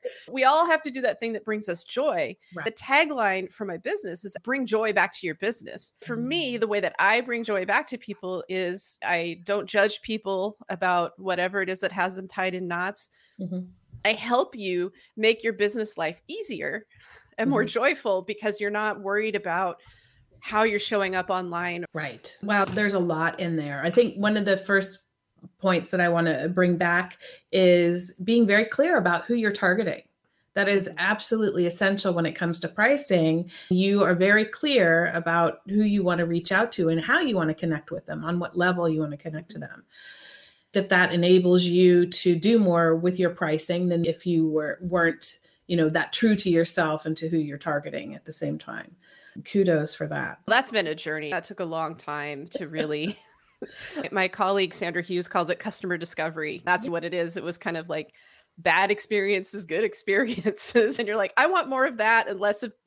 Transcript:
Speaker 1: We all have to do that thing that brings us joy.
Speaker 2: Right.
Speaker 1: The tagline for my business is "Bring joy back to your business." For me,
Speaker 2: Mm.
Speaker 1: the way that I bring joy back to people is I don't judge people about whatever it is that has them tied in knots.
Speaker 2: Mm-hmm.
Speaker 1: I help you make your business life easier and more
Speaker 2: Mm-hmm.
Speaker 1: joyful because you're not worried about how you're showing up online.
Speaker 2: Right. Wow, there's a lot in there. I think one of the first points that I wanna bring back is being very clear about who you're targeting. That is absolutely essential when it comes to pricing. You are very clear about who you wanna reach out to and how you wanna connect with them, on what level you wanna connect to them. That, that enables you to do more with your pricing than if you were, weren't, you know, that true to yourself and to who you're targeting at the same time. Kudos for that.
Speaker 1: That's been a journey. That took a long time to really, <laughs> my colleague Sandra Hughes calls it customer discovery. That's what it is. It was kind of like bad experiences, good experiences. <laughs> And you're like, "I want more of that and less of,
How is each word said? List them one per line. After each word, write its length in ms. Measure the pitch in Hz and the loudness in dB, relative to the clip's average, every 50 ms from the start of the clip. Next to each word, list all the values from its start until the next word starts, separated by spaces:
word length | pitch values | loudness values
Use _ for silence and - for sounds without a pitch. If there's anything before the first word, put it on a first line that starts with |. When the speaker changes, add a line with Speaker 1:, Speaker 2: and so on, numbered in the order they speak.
| - 494 - - - - | -12 -12 -12 -14 -16 -8
Speaker 1:
We 140 | 233 269 254 | -2 0 2
all 220 | 262 294 311 339 | 4 4 4 4
have 160 | 339 320 311 | 4 2 0
to 80 | 320 294 | 0 -4
do 80 | 247 269 | -6 -4
that 180 | 254 226 - - | -2 -2 -2 -2
thing 140 | 233 226 | -4 -6
that 120 | 220 208 - | -6 -6 -6
brings 240 | 220 214 214 214 202 | -4 -6 -6 -4 -6
us 140 | 170 170 | -8 -8
joy. 540 | - - - 240 285 302 214 175 147 113 196 _ _ _ 180 | -8 -8 -4 -2 0 0 0 0 -2 -4 -6 _ _ _ -12
Speaker 2:
Right. 100 | 175 151 | -8 -8
Speaker 1:
The 60 | 220 | -8
tagline 800 | 226 - - - 269 294 339 302 302 254 220 196 190 190 190 185 | -8 -8 -4 0 2 2 2 0 0 -2 0 0 0 -2 -4 -8
for 120 | - - 214 | -10 -10 -10
my 120 | 196 170 | -8 -8
business 480 | 170 - 269 403 415 415 190 165 175 - | -8 -6 -6 -6 -6 -6 -8 -10 -10 -12
is 120 | 196 - - - | -12 -14 -10 -6
"Bring 220 | 233 254 277 262 | -4 -4 -4 -2
joy 260 | 202 208 214 220 220 | -2 0 0 0 2
back 200 | 202 196 175 196 - - | 2 2 0 0 -2 -6
to 80 | - | -6
your 80 | 170 151 | -6 -6
business." 600 | - 196 214 233 - - - - - - - _ - | -4 -4 -4 -4 -6 -10 -14 -14 -14 -14 -16 _ -16
For 120 | - - 240 | -10 -8 -6
me, 380 | 226 240 254 320 349 311 254 240 | -6 -4 -4 -2 -2 -2 -2 -2
Speaker 2:
Mm. 40 | 233 | -2
Speaker 1:
the 80 | 226 214 | -2 0
way 100 | 208 208 | 0 0
that 160 | 185 170 - - | 0 -2 0 2
I 200 | 170 196 220 240 | 2 4 4 2
bring 200 | 233 254 240 233 | 2 0 -4 -4
joy 220 | 226 220 208 190 185 | -2 -2 -2 -2 0
back 240 | 185 196 254 294 - | 0 0 -2 -2 -4
to 100 | 254 240 | -10 -12
people 460 | - - 196 - - 185 185 175 - - | -10 -12 -12 -10 -8 -6 -6 -6 -6 -6
is 480 | 185 185 185 175 180 190 - - - - | -4 -4 -2 -4 -4 -6 -10 -12 -12 -8
I 380 | - - 175 170 170 170 165 180 | -4 -2 -2 -2 -2 -4 -8 -8
don't 240 | 175 - 202 208 - 190 | -4 -4 -2 -2 -2 0
judge 320 | - 208 202 214 208 - | 2 2 2 2 2 -4
people 540 | - - 220 214 - 190 196 185 190 214 208 - - - | -8 -6 -6 -6 -4 -4 -2 -2 -2 -4 -6 -8 -12 -10
about 500 | 190 170 190 180 180 175 170 - - - | -6 -2 0 2 2 2 0 -2 -4 -8
whatever 420 | 190 190 180 180 180 185 196 202 | -4 -4 -2 0 -2 -2 0 -2
it 60 | 190 185 | -2 -2
is 120 | 190 185 | -4 -4
that 100 | - 180 | -4 -4
has 220 | 185 196 180 190 185 | -2 -2 -2 -2 -4
them 120 | 190 190 185 | -8 -14 -12
tied 260 | - - 185 185 180 | -6 -4 -4 -4 -4
in 140 | 180 185 175 | -4 -6 -6
knots. 420 | 175 170 180 190 202 - - - _ _ _ _ _ - | -4 -4 -4 -6 -6 -10 -14 -18 _ _ _ _ _ -12
Speaker 2:
Mm-hmm. 200 | 190 170 185 180 180 180 - _ _ _ - - - | -10 -8 -8 -8 -10 -10 -16 _ _ _ -10 -4 -2
Speaker 1:
I 80 | 208 | 0
help 420 | 226 220 220 233 240 247 381 - - | 0 0 -2 0 0 0 0 0 -4
you 380 | 233 202 190 180 175 175 196 - _ - _ - | -8 -6 -4 -2 -2 -2 -4 -6 _ -20 _ -4
make 260 | - 214 220 226 220 | 2 4 4 4 4
your 120 | - 226 214 | 0 -4 -2
business 420 | 185 208 208 208 233 214 214 - - | 0 0 0 0 -2 -6 -6 -6 -4
life 220 | 165 156 170 - _ - | -4 -4 -6 -8 _ -14
easier 580 | 311 440 415 - 226 156 151 143 - 226 214 _ _ _ - - - - _ _ _ - | -12 -10 -8 -8 -8 -6 -6 -6 -6 -8 -10 _ _ _ -20 -20 -20 -20 _ _ _ -4
and 120 | - - | 0 0
more 120 | 277 214 | 2 2
Speaker 2:
Mm-hmm. 60 | - - | 2 0
Speaker 1:
joyful 520 | - 240 240 285 339 - - 233 196 185 | 0 0 2 2 0 0 -2 -2 -2 -2
because 380 | 185 214 208 214 220 214 202 208 | -2 -6 -8 -4 -2 -4 -2 -2
you're 100 | 208 202 | -4 -4
not 300 | 208 208 214 214 202 208 | -2 -2 -2 -2 -4 -4
worried 340 | 196 196 202 208 220 220 202 | -4 -2 -2 0 -2 -2 -4
about 460 | 202 202 180 165 175 190 175 170 - _ - - _ _ _ _ _ _ _ _ - | -4 -4 -2 -2 -2 -2 -2 -4 -8 _ -20 -20 _ _ _ _ _ _ _ _ -18
how 220 | - - 220 214 | -10 -4 0 2
you're 160 | 220 226 208 202 | 2 2 0 -2
showing 360 | 202 - 226 202 196 185 185 | -2 0 0 0 0 0 -2
up 140 | 185 175 180 | -2 -2 -2
online. 560 | 190 185 185 175 170 170 175 175 175 175 175 - - | -2 -4 -4 -4 -6 -6 -4 -4 -6 -6 -8 -8 -8
Speaker 2:
Right. 420 | 160 151 139 117 113 - - - - | -8 -8 -8 -10 -12 -16 -18 -16 -10
Wow, 240 | - 202 208 202 196 | -2 0 2 2 2
there's 260 | 196 180 202 214 202 | 2 2 0 2 2
a 60 | 196 190 | 2 2
lot 420 | 175 175 160 156 165 165 - - | 2 2 0 0 0 0 -2 -2
in 160 | 185 170 165 | -4 -2 -2
there. 240 | 160 147 143 143 139 | -2 -2 -4 -4 -2
I 80 | 135 175 | -2 2
think 260 | 180 240 240 220 - 196 | 4 4 4 4 2 0
one 180 | 202 208 214 | 0 0 2
of 80 | 208 202 | 2 2
the 140 | 202 196 190 | 2 0 0
first 400 | - - 196 196 190 190 - - _ _ _ _ _ _ _ _ - - _ - | 2 2 2 2 2 0 -4 -6 _ _ _ _ _ _ _ _ -20 -20 _ -2
points 320 | - 190 180 170 170 - | 0 2 2 2 0 0
that 100 | - 180 | 0 2
I 80 | 175 175 | 2 4
wanna 400 | 170 170 170 165 156 127 143 165 | 4 2 2 2 0 0 -2 -2
bring 260 | 180 180 180 180 175 | 2 2 4 4 4
back 400 | 160 180 170 175 175 185 180 - - - - - - _ - | 4 4 4 4 2 0 -2 -8 -18 -20 -20 -20 -20 _ -2
is 640 | - 190 185 180 175 175 175 170 175 175 180 - - - | 2 6 8 8 8 8 6 4 2 0 -2 -6 -8 -6
being 240 | 180 202 226 240 233 | 0 2 4 6 6
very 200 | 196 202 214 226 | 6 6 4 4
clear 320 | 220 - - 285 349 349 262 | 2 2 2 2 4 4 2
about 260 | 175 180 175 165 - | 2 2 0 0 0
who 100 | - 240 | -2 -2
you're 160 | 240 220 208 | 0 0 0
targeting. 500 | 202 - - 180 180 208 214 175 - - - _ _ _ _ _ _ _ _ _ | 0 2 2 2 2 2 0 -2 -4 -6 -10 _ _ _ _ _ _ _ _ _
That 160 | - 196 202 196 | -2 0 2 2
is 220 | 202 196 185 175 - - | 2 2 2 0 -4 -2
absolutely 640 | 175 190 214 208 - - 233 220 214 196 - 180 175 | 0 0 0 0 -2 -2 0 2 2 0 2 2 0
essential 480 | 170 170 - 202 190 202 196 - 196 | 0 0 0 0 0 0 0 0 0
when 140 | 175 170 165 | 0 0 0
it 60 | 156 165 | -2 -2
comes 260 | - 180 170 165 - | -2 -2 -2 -2 -2
to 80 | - 160 | -2 -4
pricing. 800 | - - 208 240 285 277 - - 196 175 160 160 160 165 175 175 - - - - | -2 0 2 2 4 2 2 2 2 4 4 4 2 0 -2 -6 -12 -12 -4 0
You 320 | 180 180 190 196 202 208 | 2 2 4 4 4 4
are 120 | 190 165 180 | 4 4 4
very 300 | 170 185 196 208 214 220 | 4 4 4 6 4 4
clear 640 | 220 - - - 302 277 240 185 170 165 165 170 170 - | 0 -4 -4 0 2 4 4 6 6 4 4 2 2 -2
about 480 | 170 170 170 165 170 170 156 - - - | -4 -2 0 2 2 2 2 0 -4 -6
who 160 | - 196 208 | -2 0 2
you 200 | 214 208 202 202 | 2 2 2 2
wanna 240 | 185 180 175 175 170 | 2 2 2 2 0
reach 260 | 170 170 170 175 - | 0 0 -2 -2 0
out 180 | 196 190 226 226 | 0 0 0 0
to 180 | - - 175 160 | 0 0 2 2
and 100 | 165 165 | 2 0
how 200 | 156 - 262 339 | 0 2 0 2
you 140 | 359 269 214 | 2 2 0
wanna 200 | 185 160 156 156 | 0 0 0 -2
connect 360 | - - 170 156 147 - - | -2 -2 -2 -2 -4 -6 -8
with 140 | 160 156 - | -12 -12 -10
them, 180 | - 151 156 | -10 -10 -8
on 160 | 156 160 175 175 | -4 -4 -4 -4
what 160 | 175 - - 175 | -4 -4 -2 0
level 280 | 175 185 180 180 170 | 0 2 2 2 0
you 140 | 165 160 156 | 0 0 0
wanna 160 | 156 147 147 | -2 -4 -6
connect 340 | 143 - 165 151 156 160 - | -10 -10 -10 -10 -10 -12 -12
to 60 | - - | -14 -14
them. 260 | - - - - - _ _ - - - - - - - - - - - _ _ _ _ | -14 -16 -16 -20 -20 _ _ -20 -20 -20 -20 -20 -20 -20 -20 -20 -20 -20 _ _ _ _
That, 160 | - 202 196 - | -2 -2 0 2
that 220 | 196 180 180 180 | 4 4 4 4
enables 520 | 175 175 175 180 185 185 180 180 180 180 180 | 4 4 6 8 6 8 8 6 6 6 4
you 400 | 175 175 180 185 180 180 175 175 | 4 4 6 8 8 8 6 4
to 280 | 180 180 - - 180 175 | 4 0 0 2 2 2
do 240 | 170 156 208 233 226 | 4 4 4 4 6
more 360 | 208 180 170 170 170 165 165 | 6 4 4 4 4 4 4
with 220 | 165 170 180 180 180 | 2 2 0 0 2
your 120 | 180 170 | 0 0
pricing 580 | 175 - 185 156 156 156 - - 175 175 180 175 | 0 -2 -2 -2 -2 0 0 0 0 0 0 0
than 160 | 175 170 170 | 2 2 0
if 220 | 165 160 - - | 0 -2 -2 -2
you 200 | 180 170 160 160 156 | 0 2 2 2 2
were, 300 | 151 156 151 151 - - | 0 -2 -2 -2 -6 -6
weren't, 560 | 185 175 175 175 170 165 160 - - - - _ _ _ _ _ _ - | -6 -2 0 2 2 2 0 -2 -10 -16 -16 _ _ _ _ _ _ -2
you 80 | 180 | 0
know, 120 | 170 160 156 | 2 2 2
that 240 | 160 170 - - | 2 0 -2 -2
true 240 | - - 226 226 208 | -2 2 4 4 4
to 140 | 202 - 185 | 4 2 2
yourself 560 | 170 165 165 165 - - 165 156 156 151 - | 4 4 4 2 2 0 0 0 0 -4 -4
and 100 | 160 160 | -6 -6
to 120 | - 160 160 | -4 -4 -2
who 80 | 170 160 | -2 -2
you're 180 | 151 147 139 143 | -2 -2 -6 -8
targeting 560 | - 165 147 143 143 143 - - - - 143 | -6 -4 -4 -4 -4 -6 -10 -10 -10 -10 -14
at 100 | 143 - | -16 -14
the 60 | - | -12
same 260 | 156 - 165 147 156 156 | -10 -6 -6 -6 -6 -8
time. 380 | - - - - - - - _ _ _ - - - - - - - - | -10 -12 -14 -14 -14 -16 -20 _ _ _ -20 -20 -20 -20 -18 -18 -10 -4
Kudos 440 | - 202 190 180 165 151 147 156 - | 0 2 2 4 4 2 0 -2 -6
for 120 | - 160 151 | -8 -8 -6
that. 300 | 151 143 135 - - - - | -6 -6 -6 -6 -8 -8 -2
Speaker 1:
That's 240 | - 214 247 262 262 | 0 2 2 2 0
been 160 | 240 214 180 | -2 -2 -2
a 80 | 156 156 | -2 -4
journey. 360 | 156 - 165 156 156 151 147 | -6 -6 -6 -6 -6 -6 -6
That 140 | 147 165 160 | -6 -6 -8
took 160 | - 202 - | -8 -8 -8
a 40 | 185 | -6
long 320 | 165 160 160 160 156 165 | -6 -4 -6 -6 -6 -8
time 500 | 165 - - 147 147 147 147 147 139 147 170 | -10 -10 -10 -8 -8 -8 -8 -10 -10 -12 -10
to 160 | - - 180 147 | -8 -8 -8 -6
really, 500 | 160 156 156 151 151 147 156 190 208 - - _ _ _ _ _ _ - | -4 -4 -4 -4 -4 -4 -4 -6 -6 -8 -14 _ _ _ _ _ _ -18
<laughs> 500 | 415 - - - - - - 311 - - | -18 -16 -16 -16 -16 -12 -10 -10 -8 -4
my 160 | - 196 185 185 | -2 -2 -2 -2
colleague 460 | - - 202 185 196 202 190 170 - | 0 0 0 2 2 2 0 0 -2
Sandra 280 | - 190 175 165 175 | -6 -6 -4 -4 -4
Hughes 260 | 170 - 185 175 175 - | -4 -4 -4 -4 -4 -2
calls 220 | - 185 175 160 | -2 -2 0 0
it 80 | 175 - | -2 -4
customer 380 | - 220 - - - 185 180 165 | -4 -10 -10 -8 -6 -4 -4 -4
discovery. 640 | 170 170 - - 156 160 160 165 151 151 - 175 - | -6 -8 -6 -6 -6 -4 -4 -6 -6 -6 -6 -6 -2
That's 240 | 175 180 180 214 180 | 0 0 0 0 -4
what 160 | 170 170 165 | -6 -4 -4
it 100 | 175 175 | -4 -2
is. 220 | 180 170 170 170 | -2 -4 -4 -4
It 60 | 185 - | -8 -8
was 140 | 170 170 - | -8 -8 -6
kind 180 | - 190 170 | -6 -6 -6
of 120 | 160 160 175 | -6 -6 -6
like 240 | 156 160 156 - _ _ _ _ _ _ _ _ _ - | -8 -8 -8 -10 _ _ _ _ _ _ _ _ _ -2
bad 320 | 165 - 160 175 196 196 | 2 2 4 4 4 2
experiences, 720 | 208 202 - - 214 208 196 196 208 190 190 - - 196 180 | 0 -2 -2 -2 -2 0 0 0 0 -2 -2 -6 -10 -12 -8
good 200 | 160 156 180 220 | -6 -2 -2 -2
experiences. 1120 | 214 - - - - 196 196 277 220 240 185 165 214 202 - - - - 240 214 226 269 - | -2 -4 -6 -4 0 0 0 0 0 -2 -4 -4 -4 -2 -2 -2 0 2 4 4 2 0 -2
<laughs> 0 | |
And 100 | 233 202 | -4 -2
you're 80 | 208 | -2
like, 160 | 220 196 190 - | -2 -2 0 2
"I 100 | - 269 | 2 2
want 220 | 339 381 349 320 262 | 2 2 0 0 0
more 180 | 269 254 262 | 0 0 0
of 100 | 320 247 226 | 0 0 0
that 300 | 214 220 233 226 - - | 2 4 4 4 2 0
and 100 | 202 190 | -4 -2
less 220 | 202 208 208 208 | 0 0 0 0
of, 100 | - 220 - _ _ | -4 -10 -12 _ _